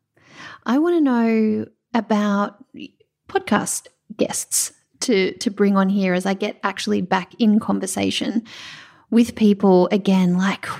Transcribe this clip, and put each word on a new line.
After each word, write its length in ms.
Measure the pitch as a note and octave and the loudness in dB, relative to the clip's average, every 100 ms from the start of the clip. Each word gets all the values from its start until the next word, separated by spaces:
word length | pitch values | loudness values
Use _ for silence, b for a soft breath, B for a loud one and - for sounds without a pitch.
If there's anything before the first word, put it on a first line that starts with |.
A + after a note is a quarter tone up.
| _ _ B B B B | _ _ B B B B
I 140 | - C4 | -2 0
wanna 220 | E4+ F4 | 2 2
know 680 | C#4 A#3+ A3+ A3+ A3 G#3+ A3 _ _ | 2 2 2 2 2 0 -6 _ _
about 680 | A#3+ G#3+ G#3 G#3 G3+ G3+ - - - - _ _ _ _ | -6 0 0 2 0 -2 -6 -20 -18 -18 _ _ _ _
podcast 600 | F#4+ - G#3 - - - _ - - | -6 -2 -2 -2 -8 -10 _ -16 -6
guests 560 | - - - - - _ _ - | -4 -4 -6 -4 -4 _ _ -10
to, 320 | - G3+ F#3 - | -2 0 0 -2
to 120 | A#3 | -6
bring 260 | G3 G3+ G3 | 0 2 2
on 120 | F#3+ | 2
here 260 | G3+ F#3 | 0 0
as 120 | F3+ F#3+ | 0 -2
I 80 | |
get 260 | G3 G#3 - | -4 -4 -4
actually 400 | G3+ F#3+ - G#3 | -6 -6 -4 -2
back 300 | F3+ F#3+ F3 - | 0 -2 -4 0
in 200 | A3 G#3+ | 2 2
conversation 840 | - G3 F#3 G3+ - - - - - B B B B B B | 2 -4 -4 -2 -2 -2 -2 -4 -6 B B B B B B
with 240 | - A#3+ | 2 2
people 540 | - G#3+ G3+ G3 F#3 F3+ | 2 2 4 4 4 4
again. 460 | G#3 G3 F#3+ F3+ F3+ | 0 2 2 2 2
Like, 280 | F#3+ - - - | -2 -4 -8 0